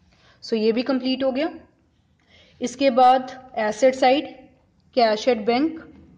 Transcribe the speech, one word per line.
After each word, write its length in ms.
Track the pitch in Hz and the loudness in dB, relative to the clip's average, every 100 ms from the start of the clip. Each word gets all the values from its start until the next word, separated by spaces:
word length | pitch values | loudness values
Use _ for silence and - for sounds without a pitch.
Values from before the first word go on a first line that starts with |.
| _ _ _ _ | _ _ _ _
So 100 | - | -6
ये 180 | 226 220 | -2 0
भी 120 | 226 | 0
complete 400 | 254 262 254 262 | -2 -2 -2 -2
हो 80 | 269 | -2
गया। 200 | 254 330 - - _ _ _ _ _ _ _ _ - | -2 -4 -8 -20 _ _ _ _ _ _ _ _ -10
इसके 280 | 247 - 277 | -10 -2 0
बाद 480 | 240 254 262 254 - - - | 4 6 4 0 -14 -14 -6
asset 360 | 214 220 262 262 | -4 2 2 4
side, 400 | 254 277 302 - - _ _ _ _ 262 | 2 2 -2 -12 -20 _ _ _ _ 0
cash 320 | 226 214 262 | 0 0 0
at 160 | 233 208 | -2 0
bank, 360 | 240 320 - - - - | -2 -2 -6 -18 -20 -20